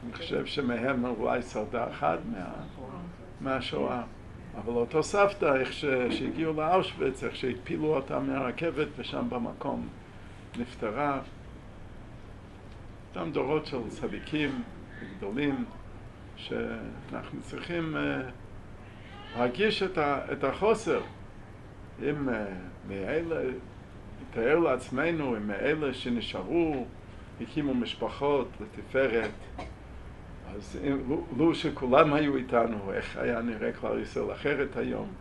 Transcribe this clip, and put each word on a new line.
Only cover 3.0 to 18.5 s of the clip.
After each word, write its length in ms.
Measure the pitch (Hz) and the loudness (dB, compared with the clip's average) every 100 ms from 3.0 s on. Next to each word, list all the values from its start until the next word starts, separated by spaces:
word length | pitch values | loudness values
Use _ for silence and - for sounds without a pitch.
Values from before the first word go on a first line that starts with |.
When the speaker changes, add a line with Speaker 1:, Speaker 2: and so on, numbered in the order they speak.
| 180 - - - | -10 -12 -14 -6
Speaker 1:
מהשואה. 600 | 135 131 127 151 135 123 117 - - - - - | -2 -2 0 -2 0 -2 -4 -10 -14 -14 -12 -8
אבל 160 | 104 | 0
אותו 300 | 120 120 156 | 2 4 4
סבתא, 520 | 156 202 202 - 165 135 | 4 6 6 6 4 6
איך 180 | 127 | 4
ש-, 120 | - 147 131 123 | 0 2 4 4
שהגיעו 440 | - 127 139 160 | 2 0 0 0
לאושוויץ, 720 | 156 156 185 156 - 143 135 | 2 6 6 4 0 0 0
איך 120 | 120 - | -4 -2
שהפילו 600 | 131 117 - 165 156 147 | -2 -2 -2 0 2 2
אותה 240 | 135 143 | 2 -2
מהרכבת 680 | 135 135 131 117 131 - 147 - | 0 0 -2 0 -2 0 -2 -2
ושם 280 | 120 139 123 | -6 -2 0
במקום 580 | 123 113 - 139 120 113 - - - - - - - | 0 -4 -4 -2 -2 -4 -10 -14 -16 -14 -14 -12 -6
נפטרה. 600 | 120 - 117 110 147 135 120 - - - - - - - - - - - - - - - - - - | -6 -2 -2 0 2 0 -4 -12 -14 -14 -14 -14 -14 -12 -14 -14 -14 -14 -14 -16 -14 -14 -14 -14 -10
אותם 220 | 175 170 | -6 -2
דורות 340 | 147 131 151 151 | 2 4 2 2
של 240 | 131 110 | -4 -4
צדיקים 760 | - 113 101 - 151 147 131 117 - - - - - | -4 -4 -4 -2 0 2 0 -4 -8 -12 -12 -12 -6
גדולים, 480 | 101 113 147 135 120 - - - - - - - | -4 0 2 2 -2 -6 -12 -12 -14 -14 -14 -12
שאנחנו 1040 | - 117 117 113 113 117 - 123 - 139 | -4 -2 -2 -4 -8 -10 -8 -8 -6 -8
צריכים, 560 | 127 147 143 170 165 147 | -8 -8 -4 -2 -2 0
אה, 240 | 143 139 131 - - | 0 0 -4 -8 -12